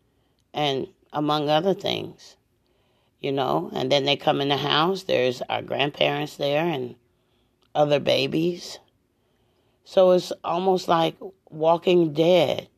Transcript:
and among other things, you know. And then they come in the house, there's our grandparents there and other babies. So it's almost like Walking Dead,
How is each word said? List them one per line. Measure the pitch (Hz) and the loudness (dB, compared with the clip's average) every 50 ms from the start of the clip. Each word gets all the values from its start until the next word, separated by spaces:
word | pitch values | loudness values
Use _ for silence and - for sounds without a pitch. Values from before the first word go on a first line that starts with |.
| _ _ _ _ _ _ _ _ _ _ - | _ _ _ _ _ _ _ _ _ _ -6
and | 147 151 143 135 131 - - _ _ _ _ - | -4 -2 -2 -2 -2 -6 -8 _ _ _ _ -8
among | 147 151 147 151 151 147 147 | -6 -2 -2 -2 -2 0 0
other | 151 156 170 196 180 | 0 0 2 0 -2
things, | - - 120 120 107 104 - - - - - - _ _ _ _ _ _ _ _ _ _ _ _ _ _ _ _ _ | -2 -2 -6 -6 -6 -6 -10 -14 -18 -20 -20 -20 _ _ _ _ _ _ _ _ _ _ _ _ _ _ _ _ _
you | - 143 | -8 -6
know. | 135 139 131 - - 160 - - - | -4 -2 -2 0 -2 -2 -2 -4 -6
And | - 131 131 | -4 -2 2
then | 143 143 135 | 2 2 2
they | 143 143 | 2 0
come | 139 - 156 143 143 | 0 2 0 0 0
in | 143 143 | 0 0
the | 147 135 | -2 0
house, | 143 139 139 147 160 185 190 180 - | 0 0 2 2 2 2 0 -2 -2
there's | - 131 127 123 127 123 127 - | -2 0 2 2 0 -2 -4 -6
our | - 110 113 | -6 -6 -6
grandparents | 107 - 120 123 139 147 - - 147 147 143 143 147 143 - - | -6 -4 -2 -2 -2 -2 0 0 0 0 0 -2 -6 -8 -8 -6
there | 143 143 143 147 165 | -4 -2 -2 0 -2
and | 175 160 131 127 120 117 _ _ _ _ _ _ _ _ _ _ _ _ _ _ _ - | -2 -4 -4 -6 -8 -12 _ _ _ _ _ _ _ _ _ _ _ _ _ _ _ 0
other | 143 151 147 147 139 | 0 2 2 2 0
babies. | 131 131 127 127 135 135 - 160 165 180 175 175 - - - - _ _ _ _ _ _ _ _ _ _ _ _ _ _ _ _ _ _ _ _ _ - | 2 2 0 0 0 0 -2 0 -2 -2 -4 -6 -10 -16 -18 -18 _ _ _ _ _ _ _ _ _ _ _ _ _ _ _ _ _ _ _ _ _ -2
So | - 190 185 180 | 2 4 6 6
it's | 180 180 170 - - - - | 4 4 0 -2 -10 -10 -6
almost | 180 165 175 185 190 185 180 - - | -6 -4 -2 0 0 0 0 0 0
like | 175 165 165 160 - - 226 190 - _ _ - | 0 2 2 0 -2 -6 -14 -18 -18 _ _ -16
Walking | - 156 156 160 170 165 - 190 180 175 170 156 | -8 -2 2 2 2 2 2 2 4 4 4 2
Dead, | 143 156 160 170 185 170 147 - - - - - _ | 2 2 4 4 6 4 4 2 0 -4 -6 -12 _